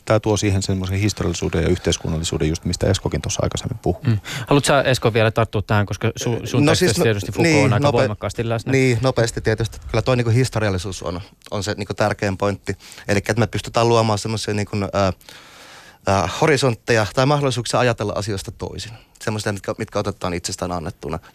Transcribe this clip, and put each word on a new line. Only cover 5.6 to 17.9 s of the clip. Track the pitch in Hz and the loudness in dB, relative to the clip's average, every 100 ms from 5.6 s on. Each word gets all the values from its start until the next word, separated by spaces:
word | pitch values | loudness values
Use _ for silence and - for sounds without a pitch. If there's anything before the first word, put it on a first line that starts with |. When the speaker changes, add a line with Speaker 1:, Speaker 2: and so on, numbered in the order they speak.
Speaker 2:
tähän, | - 104 101 | 0 0 0
koska | 104 107 | -2 -4
su-, | - 123 113 110 | -2 -2 -2 0
sun | 127 | 2
Speaker 3:
No | 147 | 4
Speaker 2:
tekstissä | 160 180 | 4 2
Speaker 3:
siis | 175 | 4
no, | |
Speaker 2:
tietysti | 135 101 - | 2 2 -2
Foucault | - 170 | 0 4
Speaker 3:
niin, | 151 | 4
Speaker 2:
on | 139 | 4
aika | 123 143 | 4 4
Speaker 3:
nope-, | 120 | 4
Speaker 2:
voimakkaasti | 127 104 107 - 113 | 2 -2 -6 -4 -2
läsnä. | 113 127 | -2 2
Speaker 3:
niin, | 135 131 113 | 4 4 4
nopeasti | 131 127 113 - | 2 2 0 0
tietysti. | 113 110 113 - - | -2 0 -2 -6 -4
Kyllä | 113 | -2
toi | 110 123 | 0 0
niinku | 117 | 2
historiallisuus | 117 127 110 107 95 98 90 | 2 2 0 -2 -2 -4 -8
on, | - 87 - - - | -8 -8 -10 -20 -10
on | - | -6
se | 95 104 | -4 -6
niinku | 101 | -6
tärkein | 101 107 101 104 90 | -2 -2 0 -2 0
pointti. | 101 95 - 95 - - - | -2 -2 -6 -8 -10 -10 -2
Elikkä | 101 - | 0 0
että | 107 | 0
me | 107 | 0
pystytään | 107 - 120 117 | -2 -4 0 4
luomaan | 117 113 104 | 4 2 0
semmoisia | 110 110 - | -2 -4 -4
niinku, | 104 101 104 98 | -4 -2 -4 -2
ää, | 98 95 - - - - - - - - - - | 0 0 0 -8 -20 -20 -20 -20 -20 -20 -8 0
ää, | 98 82 - | 0 0 0
horisontteja | 165 135 135 113 - 113 107 | 2 2 2 -2 0 0 2
tai | - 131 | 2 2
mahdollisuuksia | 147 139 123 113 117 | 2 0 -2 -2 0
ajatella | 123 | 2